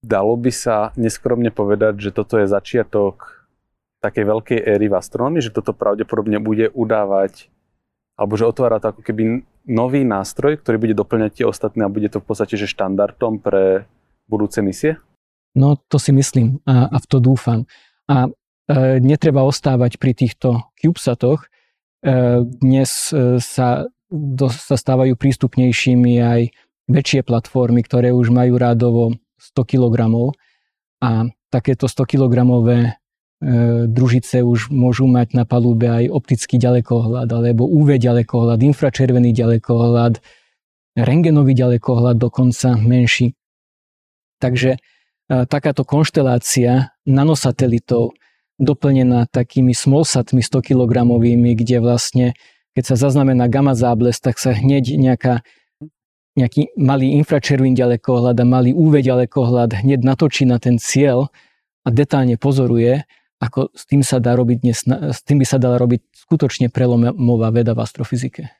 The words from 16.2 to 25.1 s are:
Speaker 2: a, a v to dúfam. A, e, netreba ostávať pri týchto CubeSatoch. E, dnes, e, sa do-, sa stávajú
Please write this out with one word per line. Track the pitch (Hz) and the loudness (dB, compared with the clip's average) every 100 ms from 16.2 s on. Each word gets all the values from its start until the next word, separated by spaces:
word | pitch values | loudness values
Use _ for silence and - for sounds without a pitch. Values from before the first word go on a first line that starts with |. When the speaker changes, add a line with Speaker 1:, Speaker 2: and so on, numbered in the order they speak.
| 135 131 117 131 | 2 0 0 -2
Speaker 2:
a, | - 127 131 | 0 2 2
a | 139 | -2
v | - | -2
to | 135 | 0
dúfam. | 123 131 - 117 117 _ _ _ | 2 0 0 -4 -4 _ _ _
A, | - 135 127 - _ _ - | -2 0 0 -6 _ _ -4
e, | 147 131 131 | 0 2 2
netreba | 127 151 165 139 | 2 2 2 2
ostávať | 131 139 143 131 123 - | 0 0 -2 0 0 -2
pri | 135 | -4
týchto | 120 123 - 131 120 - _ | 0 -2 -2 -2 -2 -6 _
CubeSatoch. | 156 175 - 120 123 151 - _ _ _ _ _ | -2 -2 -4 -2 0 -2 -6 _ _ _ _ _
E, | - 127 123 123 | -2 0 2 0
dnes, | 120 127 131 131 131 - - | 0 -2 2 2 0 -4 -4
e, | 156 123 123 | -2 0 0
sa | 120 - 123 123 247 _ _ | -2 -2 -2 -2 -4 _ _
do-, | 165 143 131 135 | -8 -6 -2 -4
sa | 120 - 135 | -4 -4 -4
stávajú | - 131 131 | 0 0 2